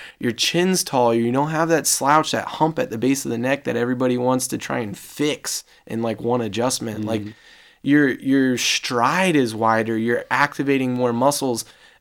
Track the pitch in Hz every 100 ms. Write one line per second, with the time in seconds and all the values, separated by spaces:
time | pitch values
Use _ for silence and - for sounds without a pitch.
0 | - - 123 110 - 170 185 185 - 131
1 | 120 117 117 127 151 160 165 160 - -
2 | 139 156 151 117 - - 160 160 127 113
3 | 127 135 113 117 127 139 123 117 120 123
4 | 127 123 123 127 - 117 - 131 107 95
5 | - - 147 131 - - - _ - 113
6 | 117 104 120 123 110 101 123 - 117 107
7 | 107 113 104 - - - - _ 139 147
8 | 139 - 135 135 131 120 - - - 120
9 | 123 175 190 151 120 110 113 113 113 110
10 | 117 120 - 127 143 - 139 135 127 123
11 | 123 117 139 143 135 113 - - - _